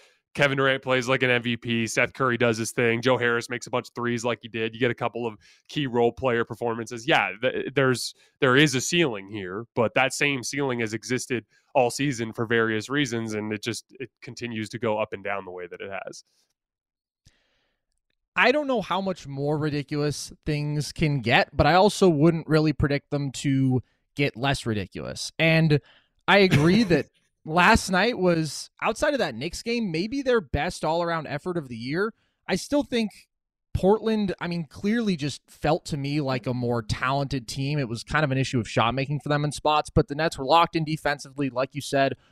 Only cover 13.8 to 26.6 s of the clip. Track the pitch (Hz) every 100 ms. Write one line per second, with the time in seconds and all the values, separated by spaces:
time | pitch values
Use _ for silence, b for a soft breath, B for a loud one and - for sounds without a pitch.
13.8 | - - 127 _ - 113 120 110 107 110
14.8 | 113 107 107 101 98 101 95 90 90 90
15.8 | 98 95 - - - _ _ _ _ _
16.8 | _ _ _ _ _ _ _ _ _ _
17.8 | _ _ _ _ _ 185 214 302 277 240
18.8 | - 180 196 180 139 139 143 156 151 147
19.8 | 139 147 147 139 - - - 147 147 147
20.8 | - - 156 143 113 156 - 147 143 180
21.8 | 208 - 190 147 165 165 - 156 156 -
22.8 | 143 143 - 143 143 - 147 135 131 127
23.8 | - _ _ - 143 110 139 139 117 104
24.8 | 92 80 64 - - - 160 160 160 147
25.8 | b b b b - 196 185 143